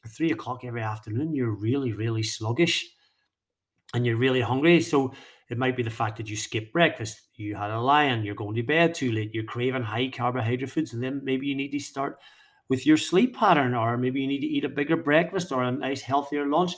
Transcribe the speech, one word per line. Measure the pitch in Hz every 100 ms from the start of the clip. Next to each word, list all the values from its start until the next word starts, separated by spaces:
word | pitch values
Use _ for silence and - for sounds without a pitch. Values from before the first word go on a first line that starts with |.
at | 117
three | - 160
o'clock | 143 - 123
every | 123 117
afternoon, | 110 107 - 110 160
you're | 147 120
really, | 98 110 139 135
really | 98 113 113
sluggish | 110 - 110 120 170 - - _ _ _ _ _ _ _ _ _ -
and | 120 120
you're | 113
really | 131 131
hungry. | 113 127 156 170
So | - 147 131 - - - _
it | 120
might | 131 123
be |
the | 113
fact | 110 113 110
that | 110
you | 107
skip | - 117 110
breakfast, | 170 160 - 110 - _
you | - 104
had | 101 104
a | 110
lie-in, | 123 147 147 117
you're | 104
going | 101 104 110
to |
bed | 117 156 165
too | 165 127
late, | 110 107
you're | 110
craving | 110 120 123 127
high | 113 113 131
carbohydrate | 131 120 127 113 127 131
foods, | - 156
and | 117
then | 127 139
maybe | 135 131 139
you |
need | 135 139
to | 139
start | - 139 135 - - _ _ _ _
with | 127
your | 147 156
sleep | - 175 247 -
pattern, | 214 156 127
or | 123 113 120
maybe | 127 131
you | 135
need | 139
to | 151
eat | 143
a | 139
bigger | 131 147 160
breakfast | 143 151 170 190 180
or | 131
a | 123
nice | 127 131 135
healthier | - 143 143 147 143
lunch. | 147 180